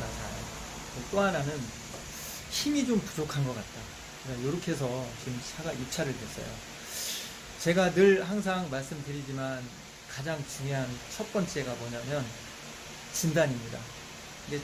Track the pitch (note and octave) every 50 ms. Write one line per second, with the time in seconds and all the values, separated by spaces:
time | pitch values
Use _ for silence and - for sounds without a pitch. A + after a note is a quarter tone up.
0 | A#2 A2 - - G#2+ G#2 A2 A2 - - - - - - - - - - - B2+
1 | A#2+ - F#3+ G3 G3 G3 F3 D3 C#3 C#3+ D3+ C#3+ A#2+ A2 - - - - - -
2 | - - - - - - - - - - - - - D4 D4 C#4+ B3 B3 A#3 G3
3 | - - - D#3 D3+ D3+ - C#3+ C#3 B2+ A#2+ G#2+ G2 - - A2+ A2 - - -
4 | - - - - - C3 B2+ A#2+ B2 C#3 E3 F3 - E3+ D#3+ C3 C#3 A#2+ B2 C3
5 | B2+ A#2 - - - C3 B2 A#2+ - - - - D#3+ E3 C#3+ B2 B2+ B2+ - -
6 | D3+ C#3 B2+ A2 A2 G#2+ - A2+ A2+ A2 A2+ A2+ - - - - - - - -
7 | - - - - - - - - - - - - - E3 F3 F#3 F#3+ F3+ D3+ F3
8 | G3 G3+ G3 F#3+ F3 F3 G3+ G#3 F#3 F#3+ F#3 F#3 F3+ D3+ C3 C3+ C3+ - E3 D3
9 | C3+ C#3+ C#3+ C#3+ C3+ C3+ C3+ C3+ C3+ C3+ C3 B2+ B2 A#2+ - - - - - -
10 | - - - C3+ C3+ D#3+ D#3+ D3 C#3 - - - C3+ C#3 C#3 C3+ B2+ B2 B2 A#2+
11 | - - - - G#3+ - - G#3 F3 - - D3 B2+ B2+ B2 A#2 A#2+ A#2+ A#2+ A#2+
12 | A#2+ C3 D3 D3 B2 A2 A2+ - - - - - - - - - - - - -
13 | - - - - - D#3+ D3+ E3+ D#3 C#3 B2 A#2 - - A#2+ A#2 A#2 - - -
14 | - - - - - - - - - - D3 C#3+